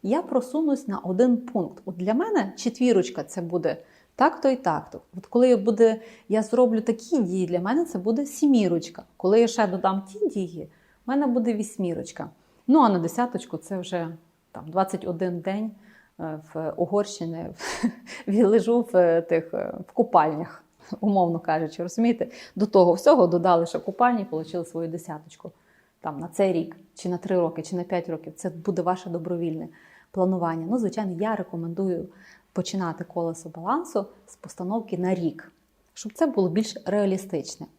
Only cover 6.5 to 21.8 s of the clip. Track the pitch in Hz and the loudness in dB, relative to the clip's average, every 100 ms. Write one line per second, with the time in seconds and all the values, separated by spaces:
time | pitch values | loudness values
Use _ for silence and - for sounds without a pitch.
6.5 | 240 247 220 226 226 - 311 190 185 175 | 2 4 2 0 -4 -2 0 0 -2 0
7.5 | 175 185 269 339 196 190 226 285 - 294 | -2 0 -2 -2 -4 -2 -2 -2 0 4
8.5 | 254 190 170 - - - _ 180 214 233 | 4 4 0 -4 -16 -20 _ 2 4 4
9.5 | 233 208 180 190 196 196 415 415 208 180 | 2 0 0 0 -2 -6 -4 -2 -2 -6
10.5 | 165 - _ _ _ - 277 277 240 226 | -8 -14 _ _ _ -4 0 2 2 0
11.5 | 214 208 - 180 165 165 - - _ _ | -2 -4 -4 -4 -4 -8 -12 -14 _ _
12.5 | _ - 302 247 185 170 - 247 175 - | _ 4 6 6 4 0 -2 -2 -4 -8
13.5 | 160 - 196 180 180 165 165 _ _ _ | -12 -8 -8 -6 -6 -6 -10 _ _ _
14.5 | - 156 175 190 190 190 170 180 175 170 | -18 -6 -2 -2 -2 -6 -4 -4 -4 -4
15.5 | 196 220 208 _ - _ _ 165 156 156 | -4 -6 -10 _ -20 _ _ -10 -10 -10
16.5 | 160 160 - 175 202 202 - 165 165 165 | -8 -6 -2 0 0 0 -6 -8 -8 -10
17.5 | - - - 240 - - - - 202 208 | -12 -10 -4 -4 -4 -18 -12 -2 4 6
18.5 | 220 220 240 233 185 175 165 170 165 165 | 6 4 0 4 4 6 4 2 -2 0
19.5 | - - - 190 - 214 180 156 156 - | -8 -6 -8 -10 0 4 6 4 0 -8
20.5 | - _ _ - - 208 196 175 165 - | -12 _ _ -16 -4 2 4 4 2 0
21.5 | 160 160 160 | -2 -2 -6